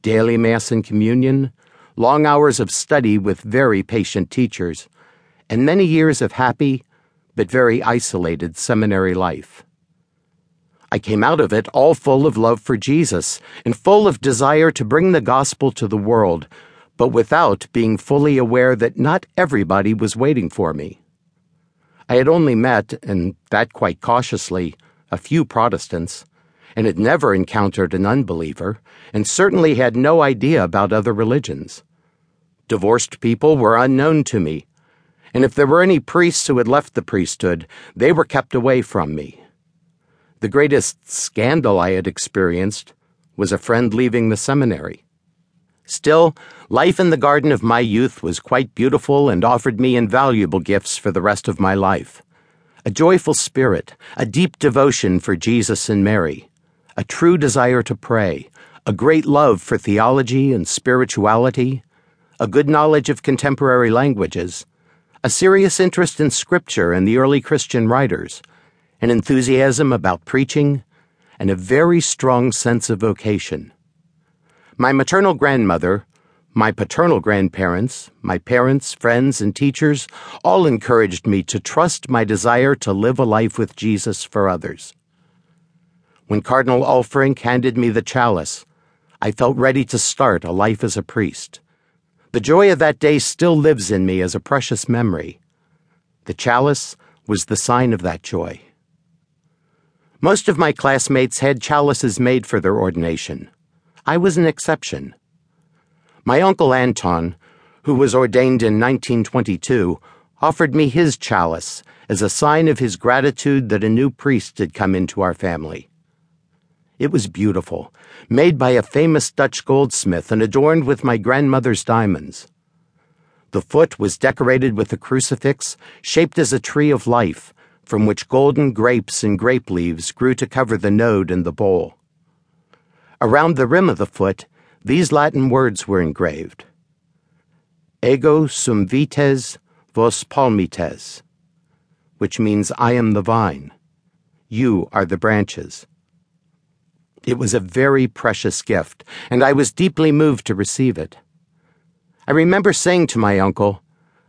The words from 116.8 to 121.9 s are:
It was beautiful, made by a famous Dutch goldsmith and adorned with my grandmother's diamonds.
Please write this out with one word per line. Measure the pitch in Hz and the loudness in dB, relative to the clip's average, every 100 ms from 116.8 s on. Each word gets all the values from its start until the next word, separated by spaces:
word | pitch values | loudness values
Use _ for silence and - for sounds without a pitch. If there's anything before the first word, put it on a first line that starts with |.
| _ _ | _ _
It | 143 | -2
was | 143 98 | -2 -4
beautiful, | 87 104 92 - - - _ - - - | -2 0 0 -4 -10 -12 _ -20 -20 -2
made | 117 170 147 | 2 4 4
by | 131 | 2
a | 123 | 2
famous | - 139 160 151 - | 0 0 2 2 -2
Dutch | - 139 - | -2 -2 -2
goldsmith | - 135 139 - 98 85 - | 0 0 2 -2 -4 -4 -2
and | 110 | -2
adorned | 110 135 147 165 | 0 2 2 2
with | 135 139 | 0 -2
my | 131 117 | 0 -2
grandmother's | 101 131 143 135 120 113 | 0 0 2 0 0 -4
diamonds. | - | 0